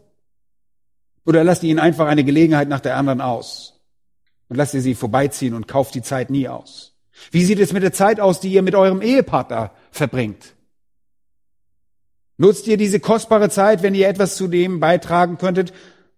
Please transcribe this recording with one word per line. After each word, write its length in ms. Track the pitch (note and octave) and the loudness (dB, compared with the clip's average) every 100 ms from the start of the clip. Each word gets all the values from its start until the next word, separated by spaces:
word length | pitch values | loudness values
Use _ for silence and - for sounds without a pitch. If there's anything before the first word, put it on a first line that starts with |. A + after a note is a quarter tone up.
| _ _ _ _ _ _ _ _ _ _ _ _ | _ _ _ _ _ _ _ _ _ _ _ _
Oder 200 | - D#3+ | 0 2
lasst 180 | E3+ E3+ | 4 0
ihr 80 | E3 | 0
ihn 80 | D#3 | 2
einfach 300 | D#3+ D3+ D3+ | 2 2 0
eine 160 | D3+ | 2
Gelegenheit 440 | C3+ C#3+ E3 D3 C#3+ | 2 2 4 2 0
nach 120 | C#3 | -4
der 180 | C3+ B2+ | -4 -2
anderen 240 | C#3 B2+ | -2 -2
aus? 580 | C3 A#2+ - - - _ _ _ _ _ _ _ - | -4 -6 -10 -18 -20 _ _ _ _ _ _ _ -10
Und 60 | B2 | -4
lasst 180 | C#3+ | -2
ihr 80 | C3+ | -2
sie 120 | B2+ | -2
vorbeiziehen 600 | A#2 A2+ B2+ C#3 - B2+ | -4 -2 -2 -2 -4 -6
und 120 | A#2 G#2+ | -6 -4
kauft 280 | C#3 C3 | -4 -4
die 80 | C3 | -6
Zeit 260 | - C3+ B2 | -8 -8 -4
nie 180 | C#3 B2+ | -4 -4
aus? 480 | A#2+ - - - _ _ _ - | -10 -18 -20 -20 _ _ _ -4
Wie 120 | E3 | 0
sieht 160 | F3+ G#3 | 2 2
es 140 | G3+ | 0
mit 100 | F#3+ | 0
der 120 | F#3 | -2
Zeit 260 | - G3 G#3+ | 2 0 2
aus, 200 | G3 F3+ | 0 0
die 120 | F#3+ | 0
ihr 80 | F#3+ | 0
mit 140 | F#3 | 2
eurem 260 | G3 F#3+ F#3+ | 4 2 2
Ehepartner 680 | A3 C4+ - C#3+ B2 A#2 G#2+ _ _ | 0 2 2 -2 -4 -6 -8 _ _
verbringt? 640 | - C#3+ B2+ A2 G2 - _ _ _ _ _ _ _ _ _ _ _ _ _ _ _ _ _ _ - | -6 -4 -4 -6 -8 -20 _ _ _ _ _ _ _ _ _ _ _ _ _ _ _ _ _ _ 2
Nutzt 300 | F3+ - A3+ | 2 2 0
ihr 100 | G#3+ | 0
diese 240 | G#3 F3 | 0 0
kostbare 480 | - A3 - A3 G#3 | 0 0 2 2 2
Zeit, 340 | - G3 G#3 | 2 2 2
wenn 120 | G3 | 0
ihr 140 | G3 G3 | 2 0
etwas 280 | F#3+ F#3+ - | 0 -2 -2
zu 100 | F#3+ | -4
dem 320 | F3 F#3 F3+ | -2 -2 0
beitragen 600 | D#3 F3 - E3+ F3 F3 | 0 0 0 0 0 -2
könntet, 340 | F#3 F#3 F3+ - - _ _ | -4 -2 -4 -8 -20 _ _